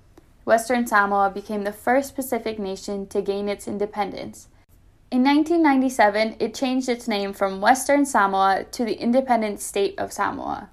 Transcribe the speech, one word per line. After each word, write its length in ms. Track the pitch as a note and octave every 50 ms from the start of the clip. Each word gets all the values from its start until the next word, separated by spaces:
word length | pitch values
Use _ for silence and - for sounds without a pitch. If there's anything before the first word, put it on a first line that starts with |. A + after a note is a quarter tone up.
| _ _ _ - - _ _ _ -
Western 400 | A3+ A3 A3+ A3+ - B3+ A#3+ A#3+
Samoa 440 | A#3+ A3 G#3 G3+ G3+ G3+ G3+ G3 G3
became 340 | F#3+ G3+ G3 - G#3+ G#3 G3+
the 80 | G3+
first 440 | G#3 - - - B3 C#4 C#4 C4+ -
Pacific 440 | - B3+ B3+ B3+ A3+ A3+ A3+ A3 A3
nation 480 | G3+ F#3+ G3 F#3+ - - G3+ G3 G3
to 140 | G3 - G#3
gain 260 | G3 G3 G3+ G3+ G3+
its 200 | G3+ G3+ G3+ -
independence. 800 | A#3 G#3+ G3+ G3+ G#3 - G#3+ G3+ - - - - G#3+ G#3+ - - - _ _ _ _ _ _ _ - _ _ _ _
In 140 | B3+ B3+ B3+
nineteen 400 | C#4 C#4+ D4+ D#4 D#4 F4 E4+ D#4+
ninety-seven, 720 | D4 C4+ C4 C4 C4 B3+ - G#3+ G#3 G3+ G#3 A3 A3 A3 -
it 140 | - A#3 A3+
changed 360 | - C#4 B3+ B3+ C4 B3+ B3+
its 180 | A#3+ A#3+ -
name 260 | B3 G#3+ G3+ G3+ G3 G3
from 280 | - G3+ G3 F#3+ F#3+
Western 440 | G3 A3 B3+ B3+ - - C#4 D4 C#4+
Samoa 600 | C#4 - A3+ G3+ G3 F#3+ F#3+ G3 F#3+ F#3+ - - -
to 120 | - - A#3+
the 180 | G#3+ - -
independent 600 | - A#3 A#3+ C4 C4 B3+ A#3+ A3 A3 G#3 G3+ -
state 360 | - - - G3+ G3+ F#3+ -
of 140 | - G3+ F#3+
Samoa. 580 | - - G3+ G3 - - B1+ - - - G#3 -